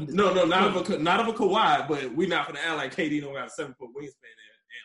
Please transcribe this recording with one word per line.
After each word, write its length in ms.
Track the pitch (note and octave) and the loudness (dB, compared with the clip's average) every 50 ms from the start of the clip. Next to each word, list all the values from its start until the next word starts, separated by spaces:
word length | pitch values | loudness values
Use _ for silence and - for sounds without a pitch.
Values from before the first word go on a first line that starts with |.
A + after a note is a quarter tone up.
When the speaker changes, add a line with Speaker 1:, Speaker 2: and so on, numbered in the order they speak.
| D3+ | -4
Speaker 1:
doesn't. 80 | C#3 E3 | -2 2
Speaker 2:
No, 160 | F#3+ G#3 F3+ | 2 4 4
no, 120 | F3 F#3 E3+ | 4 4 4
not 160 | D#3+ F3 F#3+ | 4 4 4
Speaker 1:
No. 80 | G3 G3+ | 4 2
Speaker 2:
of 80 | F#3 | 2
a 60 | F3+ E3 | 0 -2
Ka-, 180 | - F3 D3+ | -2 -2 0
not 160 | D3+ E3+ F#3+ G#3 | 2 2 2 2
of 80 | A3+ A3+ | 2 0
a 40 | |
Kawhi, 560 | G#3+ - G#3+ F3+ G3 A3 G3+ D#3+ D3+ - - C#3+ | 0 0 2 2 4 4 4 4 4 2 2 0
but 260 | D3+ C#3+ C3+ B2 A2+ | -2 -2 -4 -4 -2
we 120 | D#3 F#3+ F3 | 0 0 2
not 180 | E3+ D3+ C#3+ | 0 0 -2
gonna 140 | - D3 C#3+ D#3+ | -4 -6 -6 -4
act 120 | E3 D#3+ | -4 -2
like 180 | D3 C3+ C3 - | -4 -4 -6 -4
K 140 | F#3+ D#3+ D3+ | -4 -2 -2
D 100 | D3 D3+ | -2 -4
don't 140 | C#3+ C#3 C#3 | -4 -6 -8
got 140 | C3 A#2+ A#2 | -8 -10 -10
a 20 | |
seven-foot 380 | - - D3 C3+ B2+ - C3 A#2 | -8 -10 -10 -10 -12 -16 -16 -16
wingspan 160 | B2 C#3+ D3 | -14 -14 -14
and, 20 | |
and 760 | C3+ - _ B2 A2+ A2+ A2+ G#2+ G#2 A2 _ _ - A#2+ A#2+ | -16 -16 _ _ -20 -20 _ -20 _ _ _ _ -20 -20 -16